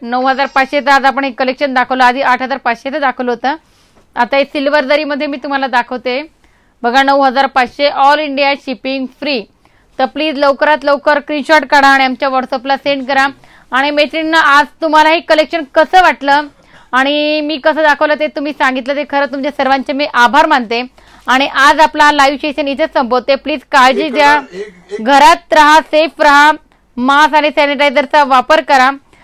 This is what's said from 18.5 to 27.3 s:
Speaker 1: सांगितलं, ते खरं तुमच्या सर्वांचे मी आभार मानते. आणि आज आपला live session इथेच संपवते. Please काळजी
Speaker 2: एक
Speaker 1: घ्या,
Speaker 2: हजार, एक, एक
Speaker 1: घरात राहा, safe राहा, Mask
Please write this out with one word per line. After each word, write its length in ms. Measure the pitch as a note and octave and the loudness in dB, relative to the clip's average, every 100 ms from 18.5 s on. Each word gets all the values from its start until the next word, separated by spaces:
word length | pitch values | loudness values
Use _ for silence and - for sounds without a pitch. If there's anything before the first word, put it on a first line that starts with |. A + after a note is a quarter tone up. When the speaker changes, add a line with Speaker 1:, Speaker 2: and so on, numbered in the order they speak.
Speaker 1:
सांगितलं, 440 | C#4 C4+ C4 B3 C#4+ | -2 -2 -2 -4 -6
ते 80 | C#4+ | -4
खरं 160 | C#4+ C#4+ | -4 -4
तुमच्या 260 | C#4 C#4+ | -4 -6
सर्वांचे 400 | C#4 C4 C4+ B3+ | -4 -2 -2 -4
मी 140 | C4+ D4 | -6 -4
आभार 320 | A#3+ A#3+ C#4 D#4+ | 0 2 2 2
मानते. 360 | C#4 A3 A#3 B3+ _ _ - - | 0 -2 -6 -8 _ _ -12 -2
आणि 200 | B3+ C#4+ | -2 0
आज 340 | C4+ C#4 D4+ | 2 2 4
आपला 320 | D4+ D4+ D4 | 2 2 2
live 240 | D4 C#4 C#4+ | 4 2 0
session 320 | D4+ C#4+ C#4 | -4 -4 -6
इथेच 240 | C4+ D#4+ | -4 -2
संपवते. 420 | D#4+ A#3+ B3 B3 | -2 -2 -2 0
Please 260 | C4+ C4+ D4+ - | -2 -4 -8 -2
काळजी 320 | C#4+ B3+ C4 | 2 4 2
Speaker 2:
एक 100 | D#4 | -2
Speaker 1:
घ्या, 180 | C4 C#4+ | 0 2
Speaker 2:
हजार, 240 | D4 C4 | 2 -2
एक, 200 | F#3 G#3 - _ | -12 -14 -18 _
एक 120 | G#3 | -6
Speaker 1:
घरात 480 | A3 C#4 D4+ E4+ - | 0 4 6 4 2
राहा, 280 | D#4 D4 D#4 | 2 4 4
safe 400 | C#4+ D4+ D#4+ - | 2 0 0 0
राहा, 320 | D4 C#4+ D4 D#4 _ _ _ - | 2 4 4 2 _ _ _ -6
Mask 380 | B3+ C#4+ D4+ | 0 2 2